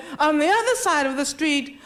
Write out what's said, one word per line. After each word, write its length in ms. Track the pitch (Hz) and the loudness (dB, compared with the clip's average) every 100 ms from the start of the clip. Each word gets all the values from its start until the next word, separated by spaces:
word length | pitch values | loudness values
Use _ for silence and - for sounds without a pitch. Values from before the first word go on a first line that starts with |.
| - 277 | -8 0
on 180 | 302 302 | 2 2
the 80 | 311 | 2
other 280 | 440 466 494 | 2 2 0
side 300 | 392 302 269 | 0 0 0
of 100 | 269 | -2
the 80 | |
street 560 | 277 - 311 285 - - | -4 -2 -2 -2 -4 -12